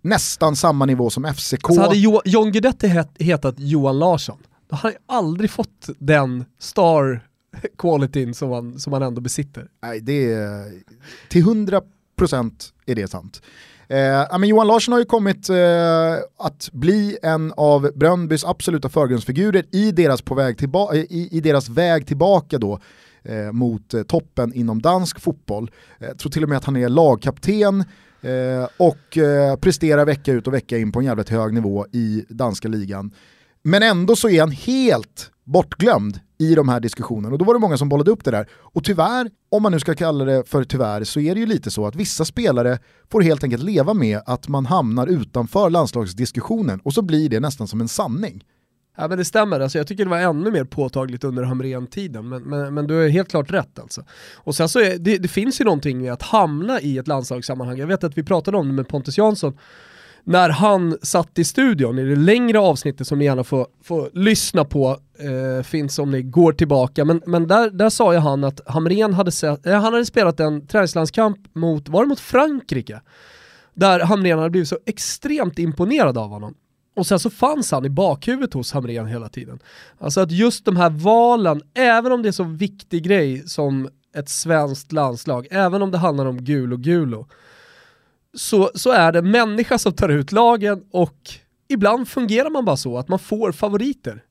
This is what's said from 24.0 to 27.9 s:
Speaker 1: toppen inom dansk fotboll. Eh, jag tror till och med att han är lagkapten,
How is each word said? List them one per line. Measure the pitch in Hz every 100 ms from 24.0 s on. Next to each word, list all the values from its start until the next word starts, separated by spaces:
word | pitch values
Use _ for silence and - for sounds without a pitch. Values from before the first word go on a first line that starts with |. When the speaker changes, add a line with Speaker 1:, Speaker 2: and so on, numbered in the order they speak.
Speaker 1:
toppen | 104 165 - - 120
inom | 120 117 110
dansk | 156 185 175 -
fotboll. | 175 - - 104 113 _ _ _
Eh, | 113
jag | -
tror | 147
till | 151
och | 151
med | 139
att | -
han | 131
är | 123
lagkapten, | 139 160 113 139 - - 208 202 196 185